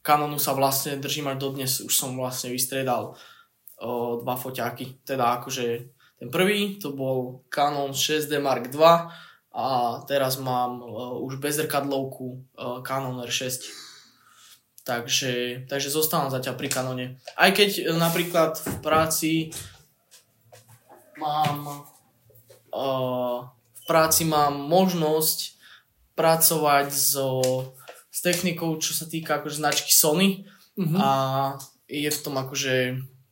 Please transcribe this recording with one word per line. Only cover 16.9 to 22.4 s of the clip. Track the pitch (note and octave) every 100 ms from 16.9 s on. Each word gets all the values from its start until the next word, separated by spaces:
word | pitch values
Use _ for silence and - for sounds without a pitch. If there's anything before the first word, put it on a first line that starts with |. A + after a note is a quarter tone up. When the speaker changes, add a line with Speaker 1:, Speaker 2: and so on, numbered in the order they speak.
| B2+ B2+ C3 - -
Speaker 1:
Aj | F#3
keď, | G3 G3+ G3
e, | E3
napríklad | E3 E3 E3+ E3+ E3+ D#3 -
v | - -
práci | D#3 D#3 D#3+ - D#3+ D#3+ D#3 - - - _ _ _ - _ _ _ - _ - _ - _ -
mám, | D3+ D3+ D3 D3 C#3+ C#3+ - _ _ _ _ -